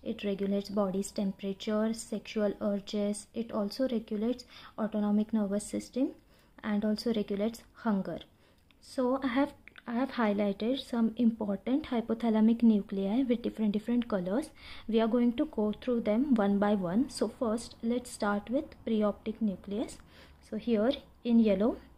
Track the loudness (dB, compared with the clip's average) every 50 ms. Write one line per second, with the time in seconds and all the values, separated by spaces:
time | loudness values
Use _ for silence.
0 | -8 -8 -8 -6 -4 -4 -2 -2 -2 -2 -2 -2 -2 -2 -2 0 0 0 0 -2
1 | -4 -4 -4 -2 -2 -2 -4 -4 -6 -8 -6 -6 -4 -2 0 0 0 0 -2 -4
2 | -6 -8 -8 -8 -8 -6 -2 0 0 0 0 -2 -2 -2 -2 -2 -4 -4 -4 -2
3 | 0 -2 -2 -4 -8 -10 -8 -8 -6 -4 -2 -2 -2 -2 -2 -2 -2 0 0 -4
4 | -4 -4 -4 -2 -2 -2 -2 -4 -8 -20 -20 -20 -20 -18 -6 -6 -4 -2 -2 0
5 | 0 2 2 2 2 2 0 0 0 2 0 -2 -4 -4 -6 -6 -6 -4 -2 -2
6 | -2 -2 -2 -8 _ _ _ _ _ _ _ -10 -4 -2 0 0 2 0 -2 0
7 | 0 -2 0 0 -2 -2 -2 -2 -2 -2 -4 -6 -18 -20 _ -6 -2 0 0 0
8 | 0 -4 -8 -10 -12 _ _ _ _ _ _ _ _ _ -20 _ -20 -10 -4 -2
9 | 0 0 0 0 -2 0 2 2 2 0 -2 -14 -20 -20 _ -16 _ -4 -2 -2
10 | -2 -2 0 0 0 2 2 2 0 0 0 -2 -2 -2 -2 -2 -4 -4 0 0
11 | 0 0 2 4 2 2 2 2 -2 -4 -4 -4 -2 -2 -2 -2 -2 -2 -2 -2
12 | 0 -2 -4 0 0 2 4 6 6 4 4 6 6 6 6 6 2 -2 -4 -4
13 | -2 0 2 0 2 2 2 0 0 -4 -4 0 -2 0 0 0 -2 0 0 0
14 | 0 0 -2 -2 0 0 -2 -2 -2 -4 -12 -20 -18 -16 -16 -14 -6 0 2 2
15 | 4 4 4 4 4 2 2 2 -2 -2 0 -2 0 0 -2 -4 -2 -2 -2 0
16 | 0 0 2 2 4 4 4 4 4 4 4 4 4 2 2 2 0 0 0 0
17 | 0 0 -2 -4 -4 -4 -2 -2 -2 -2 -2 -2 -4 -10 -14 -6 -2 -2 -2 -2
18 | -4 -8 -8 -4 -2 0 0 -2 -2 -2 -4 -4 -4 -4 -14 -10 -4 -2 0 2
19 | 2 0 0 -2 -8 -8 -4 -2 -2 -2 -2 -4 -8 -8 -6 -6 -6 -6 -8 -16
20 | -20 -20 -20 -20 -20 -20 -20 -20 -14 -10 -10 -6 0 0 2 4 4 2 2 0
21 | -6 -18 -20 -8 _ 4 6 6 8 6 6 4 4 0 0 -2 -10 -20 -20